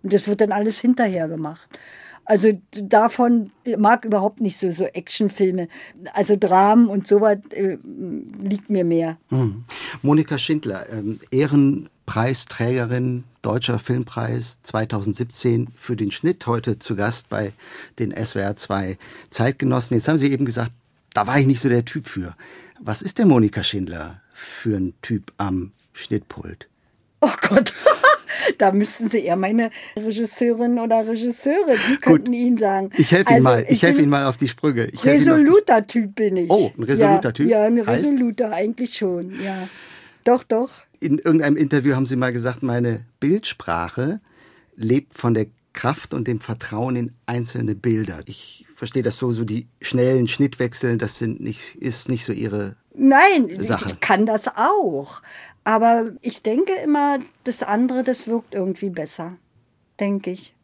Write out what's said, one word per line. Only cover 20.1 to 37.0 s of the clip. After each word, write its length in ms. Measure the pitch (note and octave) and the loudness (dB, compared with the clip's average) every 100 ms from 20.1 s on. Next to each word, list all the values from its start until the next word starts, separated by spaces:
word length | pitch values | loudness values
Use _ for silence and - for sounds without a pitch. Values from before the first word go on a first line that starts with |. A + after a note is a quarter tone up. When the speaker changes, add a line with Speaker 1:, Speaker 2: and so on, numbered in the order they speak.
| D#3 | 2
Speaker 2:
Sie 140 | C#3 | 2
eben 140 | C3+ C#3 | 0 -2
gesagt, 260 | A#2 A#2 - _ _ _ | -2 -6 -10 _ _ _
da 140 | - G#2 | -2 2
war 100 | C#3 | 2
ich 60 | C3+ | 4
nicht 140 | B2 | 2
so 80 | C3+ | 2
der 160 | A#2+ | 0
Typ 240 | A#2+ D#3 - | 0 -10 -10
für. 300 | - F2 - - - - _ | -10 -10 -14 -20 -20 -20 _
Was 220 | - A2 | -8 -6
ist 180 | - - | -6 2
denn 80 | G3+ | 6
Monika 380 | B2+ G#2+ - F#2+ | 6 4 0 -4
Schindler 560 | G2+ F#2 E2+ D#2 F#2 _ | -4 -6 -10 -12 -16 _
für 460 | - - - A#2 G2+ | -20 -18 -8 -4 -2
ein 160 | F#2 - | -4 -6
Typ 320 | - G#2+ - - | -6 -6 -6 -8
am 380 | G2+ F#2 F2+ _ _ | -4 -4 -6 _ _
Schnittpult? 800 | - - G#2+ - - E2+ E2+ - _ _ _ _ _ | -20 -6 -6 -6 -16 -16 -16 -20 _ _ _ _ _
Speaker 1:
Oh 120 | C#4+ - - | 0 0 2
Gott, 240 | A#3+ A3+ - - - C5+ D5 | 4 2 2 2 4 4 4
<laughs> 420 | - - C#5 - | -2 -4 -4 2
da 140 | G3 | 2
müssten 380 | G3 G#3 - A3+ | 4 0 -2 -2
Sie 100 | A3+ | -2
eher 160 | E3 F3 | 0 -2
meine 360 | F#3+ A3+ A3+ - - - | 0 0 -2 -6 -14 -8
Regisseurin 840 | A3 G#3+ A3+ - A#3+ A3+ A#3+ A#3+ | -6 -4 -6 0 0 2 0 0
oder 280 | A#3 A3+ A3 | 2 0 0
Regisseure, 680 | A3+ A#3+ A#3 C#4 E4+ E4+ A3 | -2 -4 -2 0 0 2 2
die 180 | A3 C#4 | 2 0
Speaker 2:
Gut. 60 | |
Speaker 1:
könnten 320 | - - G#3+ | 4 4 4
Ihnen 240 | A#3+ B3 A#3 | 0 0 2
sagen. 320 | G#3 F#3+ G3 - | 2 0 -2 0
Speaker 2:
Ich 140 | E3 | 4
helfe 220 | F3 G3 | 4 6
Ihnen 120 | A#3 B2+ | 6 6
Speaker 1:
Also, 120 | A#2+ | 4
Speaker 2:
mal, 60 | |
ich 80 | - | 2
Speaker 1:
ich 120 | - | 2
Speaker 2:
helfe 120 | E3+ C#4 | 4 4
Speaker 1:
bin 80 | |
Speaker 2:
Ihnen 80 | C#3+ | 4
mal 140 | C#3 C#3 | 2 0
auf 120 | A#2+ | -2
die 100 | C3 | -4
Sprünge. 400 | - D3+ A#2+ A2 | -2 -2 0 -4
Ich 160 | - | 0
helfe 200 | B3+ C#4+ | 4 6
Ihnen 80 | D4+ | 6
auf 60 | D#4 | 6
die 60 | |
Speaker 1:
resoluter 440 | D4 G4 G#4 A#3 G#3+ | 8 6 6 2 2
Typ 280 | A#3 G#3 G3+ | -4 -4 -2
bin 220 | G#3+ F#3 | 0 0
ich. 120 | E3+ | 2
Speaker 2:
Oh, 220 | G3+ E3+ - | 2 2 -2
ein 60 | |
resoluter 460 | A2+ C#3 | -2 2